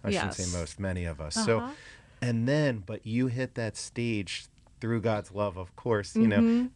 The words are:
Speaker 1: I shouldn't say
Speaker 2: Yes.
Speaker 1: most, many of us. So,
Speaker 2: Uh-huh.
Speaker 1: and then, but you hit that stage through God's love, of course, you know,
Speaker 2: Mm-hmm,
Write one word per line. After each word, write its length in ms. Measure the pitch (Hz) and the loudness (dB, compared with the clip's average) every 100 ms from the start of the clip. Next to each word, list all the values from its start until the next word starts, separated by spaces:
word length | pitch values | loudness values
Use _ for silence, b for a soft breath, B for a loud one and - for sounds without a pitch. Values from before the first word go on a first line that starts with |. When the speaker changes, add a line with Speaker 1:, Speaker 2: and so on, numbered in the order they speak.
Speaker 1:
I 60 | 147 | -2
shouldn't 240 | 196 80 | 0 -2
say 80 | - | -4
Speaker 2:
Yes. 100 | 90 | -4
Speaker 1:
most, 280 | 87 80 - | -2 -4 -4
many 240 | 95 90 | -4 -2
of 160 | 85 78 | -4 -6
us. 140 | 78 | -4
So, 240 | 220 214 113 | 0 2 2
Speaker 2:
Uh-huh. 120 | 247 294 B B B B | 0 -10 B B B B
Speaker 1:
and 280 | 120 117 120 | -2 0 2
then, 320 | 151 147 113 | 2 2 0
but 220 | 92 110 110 | -6 -10 -2
you 220 | 117 131 | 0 0
hit 260 | 120 127 | 0 -4
that 220 | - 110 - | -4 -4 -4
stage 720 | - - 120 107 92 - - _ - - | -8 -4 -2 -2 -4 -8 -10 _ -20 -6
through 200 | 113 117 | -2 0
God's 300 | 113 107 - | 2 0 -2
love, 240 | 98 104 90 | -2 -2 -4
of 180 | 90 - | -12 -6
course, 380 | 123 107 - 220 | 0 0 2 4
you 100 | 226 | 4
know, 100 | 208 | 6
Speaker 2:
Mm-hmm, 260 | 226 233 247 | 4 4 0